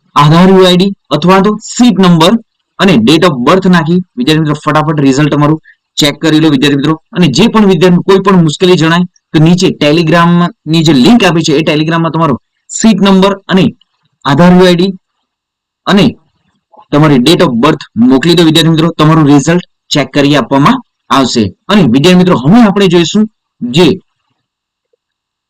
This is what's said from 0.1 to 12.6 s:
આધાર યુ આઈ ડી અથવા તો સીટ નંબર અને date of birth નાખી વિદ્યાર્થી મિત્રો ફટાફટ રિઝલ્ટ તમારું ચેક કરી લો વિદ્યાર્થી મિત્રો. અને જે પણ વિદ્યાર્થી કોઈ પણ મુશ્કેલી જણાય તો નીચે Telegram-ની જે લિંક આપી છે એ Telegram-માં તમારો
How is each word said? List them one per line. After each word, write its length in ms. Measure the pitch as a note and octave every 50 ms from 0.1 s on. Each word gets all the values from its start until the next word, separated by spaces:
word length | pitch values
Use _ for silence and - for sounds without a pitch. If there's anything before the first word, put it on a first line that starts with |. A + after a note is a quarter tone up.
| _
આધાર 340 | - D3 D3+ D#3+ E3+ F#3 F#3+
યુ 160 | F#3+ F#3+ F#3
આઈ 120 | F3+ F3+ F3+
ડી 160 | F#3+ G3+ G3+ - _ _
અથવા 320 | D3 D3+ D#3+ F3 F#3+ G3
તો 160 | F#3+ G#3+ G#3+ G#3+ - -
સીટ 280 | - - B3 B3 F3+ F3+
નંબર 340 | F#3+ F3+ F3 D#3+ D#3+ F#3 A#3 A3+ - _ _ _ _ _ _ -
અને 140 | E3+ G3 E3 A#2 G#2+ B2
date 180 | D#3 D#3+ E3 F3+
of 80 | C#3+ A#2+ A#2+ C#3+
birth 200 | F3+ F#3+ F#3+ F#3+
નાખી 300 | F3+ E3+ D#3 D#3 F3 F#3 F#3 - _ B2
વિદ્યાર્થી 280 | B2 D3 D#3 D#3 D#3+
મિત્રો 160 | D3 D3 - -
ફટાફટ 320 | D3+ C#3+ D#3 D3+ D3+ D#3+ D3+
રિઝલ્ટ 340 | C#3 C3+ B2+ C#3 D3+ C#3+ D#3
તમારું 260 | C#3+ D3 D3 D#3 D#3 - _ _ _ _ _ _ -
ચેક 180 | D3+ C#3+ C#3+ -
કરી 180 | D#3+ D#3+ D#3 D#3
લો 100 | D#3+ D#3+
વિદ્યાર્થી 320 | C#3+ C3 C3+ D3 C#3+ C#3
મિત્રો. 140 | C3+ D3+ D#3+ - - _
અને 160 | - - F3+ -
જે 160 | A#2 C#3+ A3 A#3
પણ 260 | - G#3+ G#3+ F#3+ F#3+
વિદ્યાર્થી 340 | D#3 F3+ F3+ F3+ E3+ - -
કોઈ 160 | G3 F#3+ F#3+
પણ 220 | G3+ G3 F3+ E3 D#3
મુશ્કેલી 320 | D3 - F#3+ F3+ F3+ D3+ D#3
જણાય 220 | D#3+ E3 F3 F3+ - - _ _ _ -
તો 60 | D#3+ D#3
નીચે 240 | E3 F3+ F3+ F#3 E3 - -
Telegram-ની 1000 | - D3 D3 E3+ E3+ D#3 E3+ E3+ E3+ F3 F3 F3 F3 F3 - _ _ D3+ D#3+ E3 D#3+ D#3
જે 60 | D#3
લિંક 300 | B2+ B2 - A#3+ - G3+
આપી 200 | F3+ D#3+ E3 D#3 D#3+
છે 60 | C#3+ C#3+
એ 20 | D#3+ -
Telegram-માં 440 | D3+ D3+ D#3 D#3+ E3 E3 E3 D#3+ D#3
તમારો 200 | D#3+ E3 D#3 A#2+ - - _ _ _